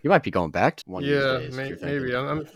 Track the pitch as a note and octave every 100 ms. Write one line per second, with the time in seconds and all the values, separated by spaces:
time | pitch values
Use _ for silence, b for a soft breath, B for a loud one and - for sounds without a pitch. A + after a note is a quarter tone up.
0 | D3 F3+ - - E2 F2 B2 - - F#2
1 | C#3+ C#3+ C3+ C3 A#2+ B2+ C3+ - E3+ C#3+
2 | B2+ B2 C#3 D3+ C#3+